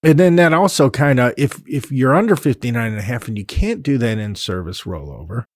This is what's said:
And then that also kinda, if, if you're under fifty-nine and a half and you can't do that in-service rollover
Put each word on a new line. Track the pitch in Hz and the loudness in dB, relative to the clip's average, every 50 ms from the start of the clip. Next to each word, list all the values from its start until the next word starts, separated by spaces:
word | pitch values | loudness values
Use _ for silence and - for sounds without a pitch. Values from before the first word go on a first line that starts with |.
And | - 160 156 143 | 4 4 4 6
then | 185 180 170 175 | 6 6 6 6
that | 175 165 160 | 4 4 4
also | 165 196 196 - - 151 135 | 4 2 0 2 2 2 2
kinda, | - - 147 143 139 127 123 123 - - | 2 2 2 2 4 4 2 0 2 0
if, | 143 139 - - - - | -2 -2 -2 -6 -12 -6
if | 135 139 120 - | -6 -6 -6 -4
you're | 139 131 127 131 139 | -2 0 2 4 4
under | 175 214 233 202 - | 4 4 2 0 2
fifty-nine | - 151 123 - - 123 117 117 117 113 | 2 -2 -2 0 -2 -4 -2 -2 -2 -4
and | 107 104 | -4 -6
a | 98 | -6
half | 98 127 120 - - | -6 -6 -6 -6 -8
and | 113 104 | -8 -8
you | 101 | -8
can't | - - - 190 208 233 147 139 | -6 -4 -2 -2 -2 -2 -4 -2
do | 147 139 131 | -2 0 0
that | 117 117 110 110 | 0 0 -2 -2
in-service | 107 104 101 - - - 95 92 90 82 92 - - | -4 -6 -8 -8 -6 -6 -6 -6 -6 -8 -10 -12 -10
rollover | - 92 80 71 73 69 - 80 80 95 120 120 _ _ | -10 -10 -10 -10 -12 -14 -14 -14 -10 -10 -10 -10 _ _